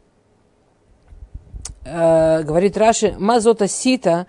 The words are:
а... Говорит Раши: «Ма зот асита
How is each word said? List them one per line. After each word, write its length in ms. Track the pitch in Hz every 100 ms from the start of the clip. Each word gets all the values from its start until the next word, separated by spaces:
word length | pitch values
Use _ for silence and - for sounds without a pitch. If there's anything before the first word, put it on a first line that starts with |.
| _ _ _ _ _ _ _ _ _ _ _ - - - - - - -
а... 580 | 127 165 165 165 160 160
Говорит 340 | 151 160 196 190
Раши: 380 | 220 226 208 -
«Ма 220 | 196 240
зот 200 | 214 226
асита 640 | 196 - 254 254 185 170